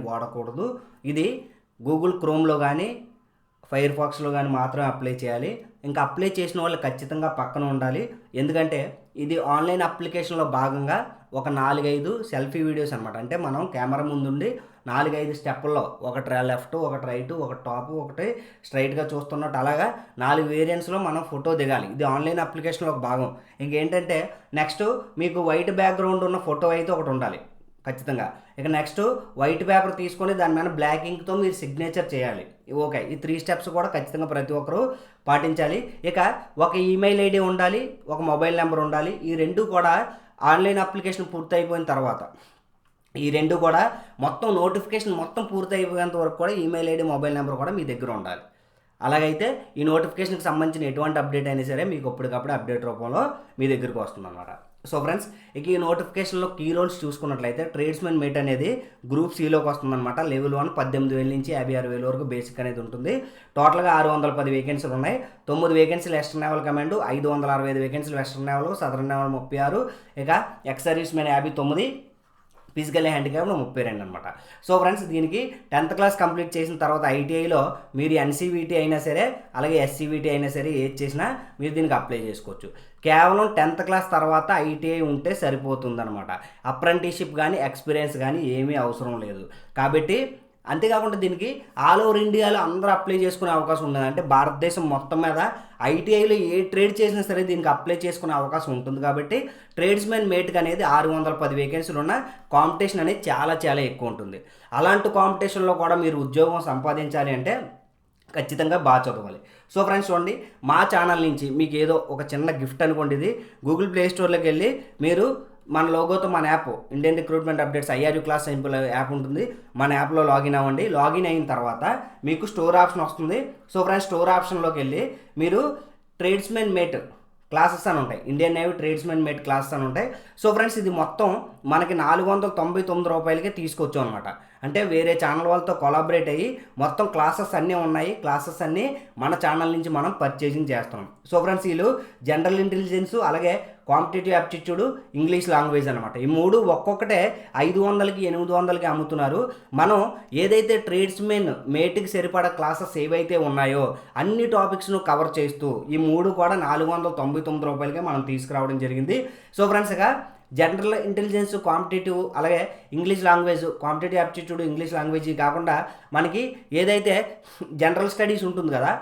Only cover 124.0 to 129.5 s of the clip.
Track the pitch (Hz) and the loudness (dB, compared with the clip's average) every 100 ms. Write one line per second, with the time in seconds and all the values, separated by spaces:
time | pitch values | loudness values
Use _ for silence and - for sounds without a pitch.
124 | 196 170 175 180 180 185 165 156 131 151 | 0 2 4 4 2 0 0 0 -2 -2
125 | 262 - - - 170 196 294 294 - - | -4 -8 -14 -2 2 2 2 -4 -12 -20
126 | _ _ 180 196 202 226 214 185 170 135 | _ _ 0 0 -2 -2 0 0 0 -2
127 | - - - _ _ 151 175 - 208 160 | -10 -18 -20 _ _ 2 4 2 0 0
128 | 127 135 - 143 165 170 170 175 151 156 | -2 -6 -4 2 2 2 0 -2 -2 -2
129 | 170 160 151 139 143 | -2 0 0 -2 -2